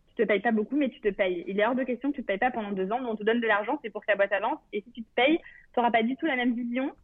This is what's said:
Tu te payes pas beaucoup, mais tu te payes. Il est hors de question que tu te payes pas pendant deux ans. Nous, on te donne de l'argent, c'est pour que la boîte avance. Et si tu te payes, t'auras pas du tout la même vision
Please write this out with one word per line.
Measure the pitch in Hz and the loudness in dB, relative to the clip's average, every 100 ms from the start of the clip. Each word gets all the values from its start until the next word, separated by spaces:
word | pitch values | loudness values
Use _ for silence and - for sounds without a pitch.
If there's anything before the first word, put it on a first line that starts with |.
| _ | _
Tu | - | -2
te | 202 | 0
payes | 202 | 2
pas | 233 | 2
beaucoup, | 220 214 285 | 0 0 0
mais | 269 | -2
tu | - | -2
te | 208 | -4
payes. | 196 190 175 185 | 0 -2 -2 -4
Il | 196 | 0
est | |
hors | 214 | 2
de | 254 | 0
question | 247 240 277 | -2 -2 -4
que | 285 | -4
tu | |
te | 220 | -4
payes | 196 | 0
pas | 254 | 0
pendant | 240 202 | -2 -4
deux | 190 190 | -4 -2
ans. | 240 | -2
Nous, | 247 | -4
on | 214 | -2
te | |
donne | 208 240 | 0 2
de | 226 | 2
l'argent, | 208 214 294 | 0 0 -4
c'est | 220 | -6
pour | 208 | -6
que | - | 0
la | 196 | 2
boîte | 196 | 2
avance. | 196 220 302 _ | 2 0 -4 _
Et | 208 | -10
si | 240 | -10
tu | 247 | -14
te | - | -6
payes, | - 277 339 - - _ | 2 4 2 -2 -20 _
t'auras | - 240 | 0 2
pas | 226 | 2
du | 226 262 | 0 0
tout | 320 | -2
la | 254 | 0
même | 247 | 0
vision | 233 240 240 269 - | 0 -2 -2 -4 -6